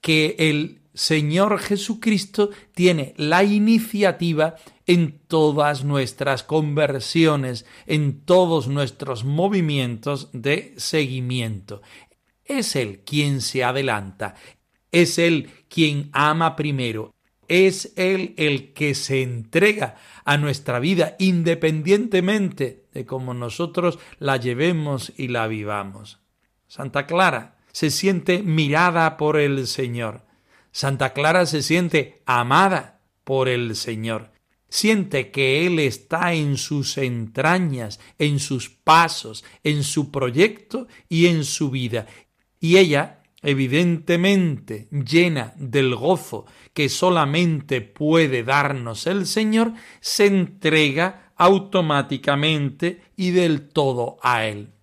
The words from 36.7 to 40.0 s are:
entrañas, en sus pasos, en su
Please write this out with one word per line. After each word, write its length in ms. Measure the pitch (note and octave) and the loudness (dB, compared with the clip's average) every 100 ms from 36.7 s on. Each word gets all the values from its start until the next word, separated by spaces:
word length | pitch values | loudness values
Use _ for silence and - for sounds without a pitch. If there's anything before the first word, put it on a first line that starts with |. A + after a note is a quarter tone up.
| D3 C3+ - | -4 -4 -4
entrañas, 1000 | C3 A#2+ A2+ - D#3 F3+ F3+ C3 A2+ - - _ | -4 -4 -8 -2 0 2 0 -4 -8 -14 -20 _
en 220 | D3 C#3+ | -2 -2
sus 280 | C#3+ C3 - | -2 -6 -6
pasos, 760 | _ - D#3+ E3 - A#2+ A2 - - | _ 4 4 4 -2 -10 -16 -20 -6
en 200 | D3+ D3 | -2 -2
su 260 | C#3+ - | -2 -2